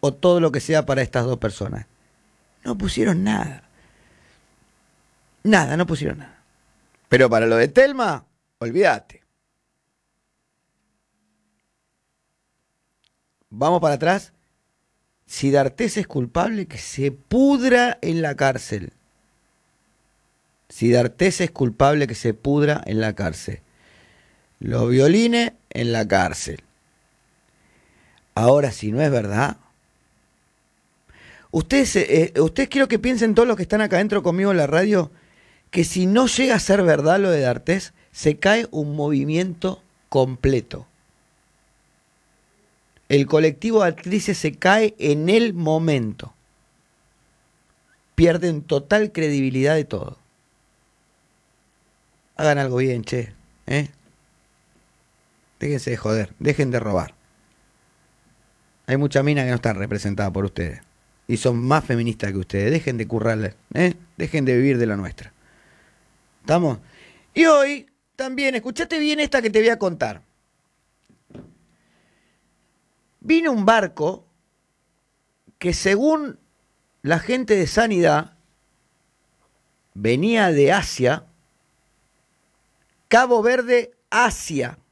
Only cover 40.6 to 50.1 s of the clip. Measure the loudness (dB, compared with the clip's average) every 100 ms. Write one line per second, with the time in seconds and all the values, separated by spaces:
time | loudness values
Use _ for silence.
40.6 | 2 -16 -18 _ _ _ _ _ _ _
41.6 | _ _ _ _ _ _ _ _ _ _
42.6 | _ _ _ _ _ 0 4 2 2 0
43.6 | 0 2 2 -2 -4 -4 -2 -4 -4 -2
44.6 | 2 2 2 0 -2 0 2 2 2 -2
45.6 | 0 0 2 0 -2 -8 -18 _ _ _
46.6 | _ _ _ _ _ _ _ _ _ _
47.6 | _ _ _ _ _ 2 4 4 -2 -4
48.6 | -2 -4 0 0 0 -2 -2 0 -2 0
49.6 | 0 0 -2 -8 -10